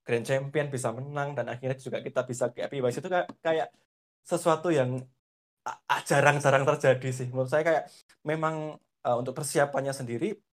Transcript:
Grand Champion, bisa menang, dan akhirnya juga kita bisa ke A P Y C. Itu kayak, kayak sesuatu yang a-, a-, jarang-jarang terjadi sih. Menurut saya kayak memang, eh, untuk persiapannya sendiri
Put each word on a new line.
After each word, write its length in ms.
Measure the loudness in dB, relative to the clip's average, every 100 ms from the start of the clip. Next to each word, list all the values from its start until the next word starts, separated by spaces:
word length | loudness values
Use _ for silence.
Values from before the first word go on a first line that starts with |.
Grand 240 | -2 -2
Champion, 480 | 0 -2 0 -2 -2
bisa 240 | -2 -4 -4
menang, 400 | -8 -4 -4 -4
dan 160 | -6
akhirnya 240 | -4 -4 -6
juga 240 | -4 -6
kita 240 | -4 -4
bisa 240 | -4 -2 -4
ke 160 | -2
A 40 | -6
P 80 | -2
Y 80 | -2
C. 160 | -2
Itu 80 | -2
kayak, 160 | -2 -2 -4
kayak 240 | -2 0 -2 _ _ _ _ _
sesuatu 480 | -4 0 2 2 4
yang 240 | 2 2 -2 -8 _ _ _ _ _ -10
a-, 120 | -10 _
a-, 100 | -4 2
jarang-jarang 560 | 6 6 6 4 4
terjadi 440 | 4 2 4 2 0
sih. 160 | -6 -6
Menurut 240 | -4 0
saya 100 | 2 2
kayak 160 | 0 -2 -18 _ _
memang, 560 | -4 -2 -2 -2 -8 -12
eh, 360 | _ _ -2 0
untuk 160 | 0 -6
persiapannya 560 | -2 2 2 0 -4
sendiri 400 | -6 -6 -4 -4 -6 _